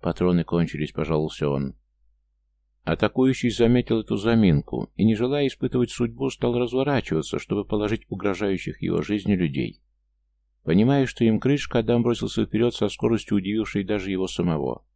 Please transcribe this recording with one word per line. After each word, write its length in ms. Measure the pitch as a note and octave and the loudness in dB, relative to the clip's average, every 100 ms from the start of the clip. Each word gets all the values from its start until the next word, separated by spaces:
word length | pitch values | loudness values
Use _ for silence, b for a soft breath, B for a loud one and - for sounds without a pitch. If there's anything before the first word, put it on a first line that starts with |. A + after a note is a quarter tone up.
«Патроны 440 | - E2 F2+ F2 | -4 0 2 2
кончились», — 480 | E2 F2 E2 D2 D2 | 2 0 0 -2 -6
пожаловался 540 | - D#2 D#2+ D#2 - D2 | -4 -2 0 -2 -2 -2
он. 280 | C#2 C#2 - _ _ _ _ _ _ _ _ _ _ | -2 -4 -8 _ _ _ _ _ _ _ _ _ _
Атакующий 680 | - E2 G#2+ - C3 C3+ B2 | -4 0 0 2 2 2 -2
заметил 500 | G#2+ A#2 B2 A#2+ A2+ | 2 4 4 2 -2
эту 160 | G#2+ A2 | -2 -2
заминку 760 | G#2 A#2 G#2 D2+ - - - _ | 2 4 6 4 0 -6 -6 _
и, 80 | |
не 100 | G#2+ | 2
желая 320 | G#2+ B2 C#3+ C#3+ | 2 0 0 -2
испытывать 440 | - B2 C3 A#2+ | -2 -4 0 -2
судьбу, 380 | - A#2+ A#2 C3+ | 0 -4 -2 -6
стал 300 | - B2 A#2+ | -2 -2 0
разворачиваться, 800 | A#2+ B2+ C3+ C3+ - D#2+ D2+ - | -2 0 0 0 0 -2 -2 -6
чтобы 260 | - G2+ | -4 -4
положить 400 | G2+ G#2+ G#2 A2 _ | -2 -2 -2 -4 _
угрожающих 760 | F#2+ G2+ F2+ G2+ F#2 - D2+ | -6 -4 -2 -2 -2 -4 -6
его 180 | F2 E2+ | -2 -2
жизни 340 | E2 G#2 G2 | -2 -2 0
людей. 460 | G2 F2 C#2 A#1 - _ _ _ _ _ _ _ _ | 2 2 0 -6 -8 _ _ _ _ _ _ _ _
Понимая, 420 | - E2+ A2+ C#3 C3 | 0 2 4 4 0
что 180 | - | 2
им 160 | A2+ A2 | 2 2
крышка, 380 | A#2+ C#3+ - B2 | 2 0 0 -2
Адам 240 | A2+ A#2+ | 0 0
бросился 420 | A#2+ A#2 A2 - | 2 0 -4 -2
вперёд 300 | G#2+ G#2+ A#2+ | -2 2 0
со 140 | - G#2 | 0 -4
скоростью, 500 | - A2 A2+ - G2+ | -2 0 0 0 -2
удивившей 460 | F#2+ G#2+ G#2 G#2+ | 0 -4 -2 -4
даже 260 | F#2+ G#2 F#2+ | -2 -4 -2
его 160 | F#2+ F#2 | -4 -4
самого. 580 | - F2 D#2+ C2+ A#1+ _ | -2 -2 0 -2 -6 _